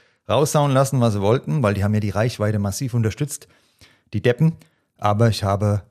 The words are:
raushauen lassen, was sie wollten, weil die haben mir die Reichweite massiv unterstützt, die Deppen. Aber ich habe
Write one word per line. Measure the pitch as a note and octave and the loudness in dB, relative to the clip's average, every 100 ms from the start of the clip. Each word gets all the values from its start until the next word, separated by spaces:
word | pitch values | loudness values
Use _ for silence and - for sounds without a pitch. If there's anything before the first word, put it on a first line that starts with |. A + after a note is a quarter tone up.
| _ _ - | _ _ -2
raushauen | A2+ D3+ D#3 C#3+ | 0 2 0 2
lassen, | C3 C3+ C3+ | 2 2 2
was | A#2 | 0
sie | G2+ | 2
wollten, | G2 C3 - D3+ | 2 0 0 0
weil | G#2+ | 0
die | G2+ | 0
haben | G2+ | 0
mir | G#2+ | 0
die | G#2 | -2
Reichweite | G2+ A#2+ - G#2 G#2 | -2 -2 -2 -2 -2
massiv | G2+ G2 C3+ | -4 -4 -4
unterstützt, | A#2+ A2 - C#3+ - - _ _ _ _ _ _ | -2 -2 -2 -8 -10 -18 _ _ _ _ _ _
die | G#2 | -2
Deppen. | A#2+ - D#3+ - _ _ _ - | 0 2 0 0 _ _ _ -4
Aber | G#2 G#2 A#2 | 0 2 2
ich | G#2 | 2
habe | G2+ G2 G#2 G2+ - | -2 0 0 -2 -4